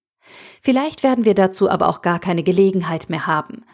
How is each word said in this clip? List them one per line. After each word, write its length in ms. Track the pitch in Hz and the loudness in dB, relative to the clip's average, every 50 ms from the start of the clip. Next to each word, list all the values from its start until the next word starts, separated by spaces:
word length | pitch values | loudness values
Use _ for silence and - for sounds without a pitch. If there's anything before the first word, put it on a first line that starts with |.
| _ _ _ _ _ - - - - - - _ | _ _ _ _ _ -20 -20 -20 -20 -20 -20 _
Vielleicht 400 | _ 269 254 262 285 311 - - | _ 0 2 2 0 -2 -4 -2
werden 240 | - 262 254 240 214 | 0 0 0 2 2
wir 80 | 220 185 | 2 4
dazu 340 | 196 190 190 190 - 202 | 4 2 2 2 0 0
aber 220 | - - - - - | 0 2 2 0 0
auch 140 | 165 - - | 0 0 -2
gar 160 | 175 175 165 | -2 -2 -2
keine 240 | - 185 170 170 151 | -2 -2 -2 0 0
Gelegenheit 680 | 185 180 190 196 190 190 185 170 165 165 156 - - | 0 2 4 4 4 2 0 -2 -2 -6 -6 -6 -8
mehr 160 | 165 156 - | -8 -6 -4
haben. 380 | - 156 151 - - - - - _ | -2 -2 -2 -4 -6 -12 -18 -20 _